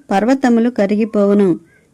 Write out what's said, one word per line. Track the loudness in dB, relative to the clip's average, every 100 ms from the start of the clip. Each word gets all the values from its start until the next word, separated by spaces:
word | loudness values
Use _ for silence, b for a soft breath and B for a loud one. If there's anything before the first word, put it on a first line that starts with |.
| -4
పర్వతములు | -2 0 0 0 0 0
కరిగిపోవును. | -2 -2 -2 -2 0 2 2 2 -2 b b b